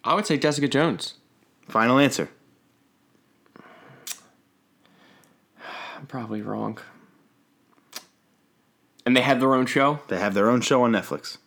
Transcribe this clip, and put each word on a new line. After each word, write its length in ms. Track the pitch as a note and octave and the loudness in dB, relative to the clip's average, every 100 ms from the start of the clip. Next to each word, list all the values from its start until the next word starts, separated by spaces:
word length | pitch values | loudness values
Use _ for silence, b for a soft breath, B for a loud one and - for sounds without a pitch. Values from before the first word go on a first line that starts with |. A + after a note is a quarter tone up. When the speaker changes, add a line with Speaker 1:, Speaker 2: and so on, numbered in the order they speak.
Speaker 1:
I 120 | A2+ F3 | 0 -2
would 100 | G#3 | 0
say 120 | D3+ | 0
Jessica 300 | D3+ C#3+ C#3+ | 0 0 0
Jones. 480 | C3+ D#3+ G2+ - - _ _ _ _ - | 2 2 -2 -10 -16 _ _ _ _ -4
Speaker 2:
Final 300 | A2 A2+ C3 | 0 4 4
answer. 300 | C#3 - D#2 _ _ _ _ _ _ _ _ _ _ _ _ - | 4 0 -6 _ _ _ _ _ _ _ _ _ _ _ _ -20
Speaker 1:
<sighs> 80 | B B B B - - _ _ _ _ _ _ b b b b b b _ _ B B B B | B B B B -16 -16 _ _ _ _ _ _ b b b b b b _ _ B B B B
I'm 100 | C#3 | -14
probably 340 | C3 A2+ G#2+ | -12 -8 -8
wrong. 380 | G#2 G#2+ G#2+ A2 - b b b b _ _ _ _ _ _ - - _ _ _ _ _ _ _ _ _ A#2+ | -8 -6 -6 -8 -16 b b b b _ _ _ _ _ _ -20 -20 _ _ _ _ _ _ _ _ _ 2
And 120 | B2+ | 2
they 40 | |
have 200 | B2 B2 | 4 2
their 120 | C3+ | 2
own 120 | C3 B2+ | 2 2
show? 340 | C#3 C#3 D3 - | 2 2 0 -6
Speaker 2:
They 100 | F#2 | -4
have 160 | G2+ | -2
their 160 | G2 G#2+ | 2 2
own 120 | B2 | 2
show 220 | G#2+ C3+ | 2 2
on 80 | A#2+ | 4
Netflix. 440 | G#2+ - C#2+ - - | 2 -2 -10 -10 -18